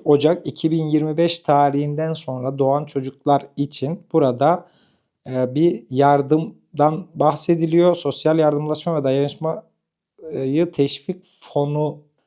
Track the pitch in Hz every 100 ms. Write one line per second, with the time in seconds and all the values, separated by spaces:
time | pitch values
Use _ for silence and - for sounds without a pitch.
0 | 156 143 151 175 160 - 165 160 156 151
1 | 156 151 170 165 - 143 143 139 147 147
2 | 160 160 - 127 127 139 135 143 151 139
3 | 131 - 147 139 - - 143 - 135 180
4 | - 165 139 120 143 185 - _ _ _
5 | _ _ - 131 127 131 170 214 - 131
6 | 139 143 135 156 160 - _ - 147 160
7 | 180 - 147 147 - 170 160 165 175 170
8 | 143 - 156 160 151 147 151 151 175 160
9 | 135 135 143 - 160 165 - _ _ _
10 | _ _ 160 139 135 147 170 175 139 -
11 | - 185 - - - 147 147 147 151 147
12 | _ _